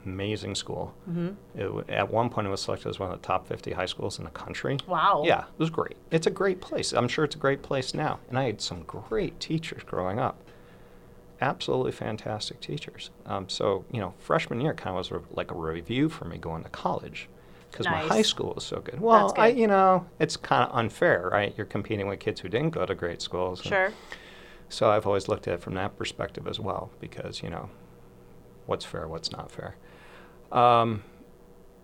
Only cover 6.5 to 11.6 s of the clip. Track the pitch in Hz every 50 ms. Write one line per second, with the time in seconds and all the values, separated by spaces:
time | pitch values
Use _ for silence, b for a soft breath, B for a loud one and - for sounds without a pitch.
6.5 | 185 185 - - 320 - 151 - - 117 120 120 - - 156 147 - - - 135
7.5 | 139 139 - - 143 135 123 - - 147 151 143 - - - - 123 123 - 120
8.5 | 104 - - - 95 87 78 - - 95 104 - 117 110 - - - - - -
9.5 | 156 160 160 - - - - - - - 90 92 98 120 131 117 - - - b
10.5 | b b b b b b b b b b b b b b b - - - 127 139
11.5 | - -